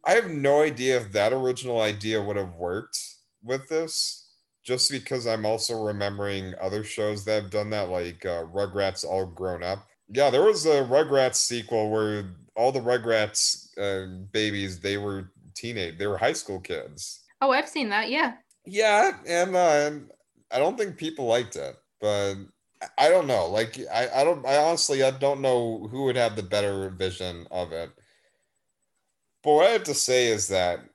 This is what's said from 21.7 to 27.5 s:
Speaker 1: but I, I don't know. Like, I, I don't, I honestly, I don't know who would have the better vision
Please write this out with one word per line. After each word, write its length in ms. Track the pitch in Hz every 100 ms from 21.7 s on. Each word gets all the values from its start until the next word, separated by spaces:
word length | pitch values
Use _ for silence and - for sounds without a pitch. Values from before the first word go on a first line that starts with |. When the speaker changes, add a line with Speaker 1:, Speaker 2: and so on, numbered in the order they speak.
| 65 _ _
Speaker 1:
but 340 | 104 101 101 98 98 _ _ _
I, 260 | - - 147
I 20 |
don't 180 | 185 147
know. 200 | 117 85
Like, 300 | 104 117 123 101
I, 160 | 101 123 127
I 40 |
don't, 220 | 147 170 123
I 100 | 139
honestly, 440 | 156 165 - 139
I 80 | 135
don't 300 | 131 139 139
know 480 | 139 123 117 113 104
who 140 | 127
would 120 | 135 123
have 200 | 117 107
the 60 |
better 460 | 92 104 101 98 95
vision 580 | 92 92 90 92 87 82